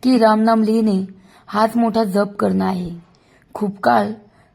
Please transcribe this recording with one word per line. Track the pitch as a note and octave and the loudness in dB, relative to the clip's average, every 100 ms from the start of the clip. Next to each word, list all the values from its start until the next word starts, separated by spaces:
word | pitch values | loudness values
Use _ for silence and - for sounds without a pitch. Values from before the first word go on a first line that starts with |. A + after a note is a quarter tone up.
की | B3 B3+ | 2 4
राम | A3 G#3+ | 4 4
नाम | A3 A3+ | 2 2
लिहिणे | G#3+ A3 A3 G3 F#3+ - - _ - | 2 0 0 -2 -4 -14 -20 _ -10
हाच | G3+ A3 A#3 | -2 0 0
मोठा | A#3 A3+ | 0 0
जप | A3+ G3 G#3 G3+ | -2 -2 -4 -2
करणं | G#3 F#3+ | -2 0
आहे. | F#3 F#3 F3+ E3+ - _ _ _ _ | -2 -4 -8 -12 -20 _ _ _ _
खूप | - G#3 G3+ | -6 -6 -2
काळ | - A#3 G3+ A3 - _ _ | 0 2 0 -6 -16 _ _